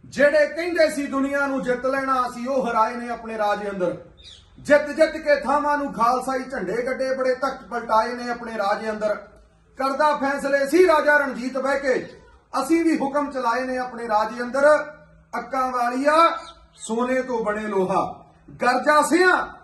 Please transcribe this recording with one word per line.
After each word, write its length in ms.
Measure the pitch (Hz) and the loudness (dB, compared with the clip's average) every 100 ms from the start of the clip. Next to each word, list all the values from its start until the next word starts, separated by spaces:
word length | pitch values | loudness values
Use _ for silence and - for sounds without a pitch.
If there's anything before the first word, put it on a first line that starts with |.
| - | -14
ਜਿਹੜੇ 380 | - 285 302 294 | 2 4 4 2
ਕਹਿੰਦੇ 440 | 320 349 339 311 | 0 -4 2 2
ਸੀ 160 | - 277 | 2 -4
ਦੁਨੀਆ 400 | 269 277 285 277 | -2 -2 0 -2
ਨੂੰ 160 | 269 | -2
ਜਿੱਤ 240 | 247 247 254 | -2 -2 0
ਲੈਣਾ, 420 | 269 269 262 247 | -2 0 0 -2
ਅਸੀਂ 200 | 233 240 | -4 -4
ਉਹ 180 | 269 233 | -2 0
ਹਰਾਏ 280 | 226 226 | 2 0
ਨੇ 140 | 240 240 | -2 -8
ਆਪਣੇ 300 | 233 220 220 | -10 -8 -2
ਰਾਜ 320 | 208 202 202 | -2 -2 -4
ਅੰਦਰ। 340 | 190 175 - - - - - _ - | -2 -4 -4 -14 -20 -20 -20 _ -18
ਜਿੱਤ 300 | - 285 294 | 2 2 2
ਜਿੱਤ 260 | 285 311 311 | 0 0 0
ਕੇ 240 | 302 285 | 0 0
ਥਾਵਾਂ 380 | 240 294 294 294 | 2 0 2 -2
ਨੂੰ 140 | 285 | -2
ਖਾਲਸਾਈ 460 | 180 240 254 247 262 | 0 2 2 -2 -4
ਝੰਡੇ 480 | 254 262 180 226 247 | -4 -6 -4 -4 -4
ਗੱਡੇ, 280 | 240 262 | -4 -4
ਬੜੇ 200 | 262 262 | -2 -2
ਤਖਤ 300 | 247 269 269 | 0 -2 -6
ਪਲਟਾਏ 500 | - 240 233 220 233 | -8 -8 0 0 2
ਨੇ 160 | 247 247 | -6 -8
ਆਪਣੇ 280 | 240 233 220 | -8 -8 -4
ਰਾਜ 320 | 196 214 220 | -2 -2 -4
ਅੰਦਰ। 240 | 214 208 202 - - _ _ _ - | -4 -4 -4 -8 -20 _ _ _ -4
ਕਰਦਾ 380 | 262 285 302 285 | -4 2 2 2
ਫੈਸਲੇ 500 | 269 285 277 277 269 | -2 -2 0 0 2
ਸੀ 200 | 320 359 | 4 6
ਰਾਜਾ 300 | 311 285 294 | 6 4 2
ਰਣਜੀਤ 420 | 269 226 254 269 | 2 -4 -6 -4
ਬਹਿ 220 | 269 277 | -2 -2
ਕੇ, 280 | 277 208 - - - _ _ 262 | 0 -2 -4 -16 -20 _ _ -6
ਅਸੀਂ 220 | 269 330 | 0 2
ਵੀ 120 | 330 294 | 2 0
ਹੁਕਮ 340 | 269 285 277 | 0 -2 -4
ਚਲਾਏ 340 | 262 240 233 | -4 -2 -2
ਨੇ 140 | 254 254 | -2 -4
ਆਪਣੇ 300 | 247 233 233 | -6 -8 -2
ਰਾਜ 340 | 214 220 240 | 0 0 -4
ਅੰਦਰ। 500 | 240 262 294 294 - - - - _ 233 | -4 2 6 4 2 -12 -20 -20 _ -10
ਅੱਕਾਂ 340 | 233 262 254 | -6 -2 -2
ਵਾਲੀਆ 680 | 247 240 254 285 311 330 - - - _ | 0 -2 0 4 6 4 2 -12 -20 _
ਸੋਨੇ 480 | _ - 226 247 254 | _ -8 -4 -2 -2
ਤੋਂ 220 | 254 233 | -2 -4
ਬਣੇ 180 | 208 208 | -4 -4
ਲੋਹਾ, 640 | 214 196 185 185 - - - _ - - | -2 -2 0 0 -2 -8 -20 _ -20 -2
ਗਰਜਾ 400 | 247 262 285 302 | 0 2 4 4
ਸਿਆਂ 440 | 285 330 370 - - - | 4 4 4 4 -2 -12